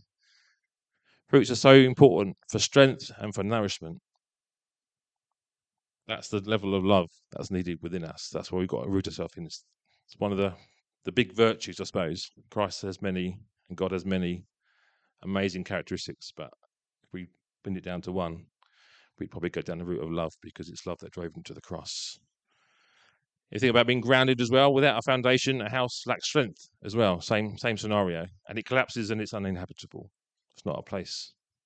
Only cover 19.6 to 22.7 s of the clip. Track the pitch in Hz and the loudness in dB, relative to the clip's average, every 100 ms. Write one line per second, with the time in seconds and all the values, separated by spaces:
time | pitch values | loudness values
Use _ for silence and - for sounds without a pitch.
19.6 | 78 85 87 87 82 82 80 - - - | -6 -8 -6 -6 -4 -4 -4 -8 -18 -16
20.6 | 85 85 90 85 85 - 85 85 - 80 | -16 -12 -12 -12 -12 -12 -12 -12 -16 -18
21.6 | - 87 - - - - _ _ _ _ | -12 -12 -10 -12 -12 -16 _ _ _ _
22.6 | _ | _